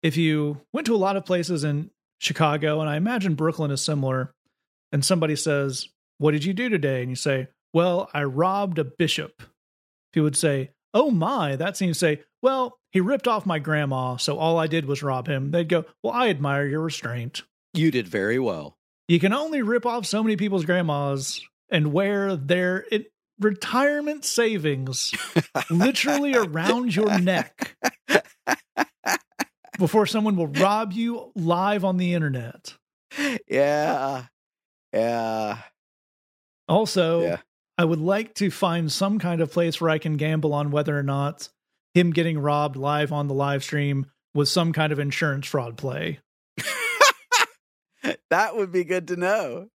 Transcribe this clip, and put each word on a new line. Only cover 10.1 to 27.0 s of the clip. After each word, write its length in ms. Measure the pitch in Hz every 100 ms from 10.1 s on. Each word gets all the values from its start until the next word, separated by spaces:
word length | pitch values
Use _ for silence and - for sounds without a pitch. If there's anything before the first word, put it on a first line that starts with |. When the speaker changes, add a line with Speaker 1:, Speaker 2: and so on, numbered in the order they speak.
| -
Speaker 1:
you 60 |
would 140 | 151 135
say, 340 | 160 139 131 _ _
"Oh 160 | 208 302
my," 460 | 202 165 262 151 135
that 200 | 175 190
seems 200 | 185 156
to 100 | 170
say, 160 | 147 - _
"Well, 380 | 254 269 247 _ _
he 120 | 190
ripped 260 | 185 277 247
off 160 | 220
my 140 | 190 160
grandma, 580 | 147 151 143 131 127 123
so 220 | - 143
all 180 | 160 165
I 80 | 160
did 200 | 165 139
was 160 | 139
rob 240 | 143 127 123
him." 220 | 139 135
They'd 180 | 170 165
go, 160 | 170 175 _
"Well, 120 | 220
I 160 | 240 247
admire 360 | 156 143 139 143
your 140 | 147
restraint." 600 | 160 147 117 120 117 - - _ _
Speaker 2:
You 160 | 170 160
did 180 | 247 175
very 300 | 107 98 123
well. 400 | 123 85 73 _ _ _ -
Speaker 1:
You 100 | 170
can 140 | 190
only 260 | 247 320 302
rip 220 | 214 233
off 220 | 240 233 202
so 160 | 208
many 140 | 220 208
people's 280 | 208 190
grandmas 760 | 156 180 170 143 143 139 135 - - _ _
and 240 | 175 151
wear 420 | 151 196 202 196 180
their 500 | 139 175 180 185 -
it-, 200 | 214 - _ _ _
retirement 840 | 208 202 - 240 285 294 294 302
savings 880 | - - 233 208 151 135 131 127 - - - 175
Speaker 2:
<laughs> 280 | - - -
Speaker 1:
literally 640 | 165 226 269 277 285 285
around 600 | 254 196 156 180 233 247
your 240 | 175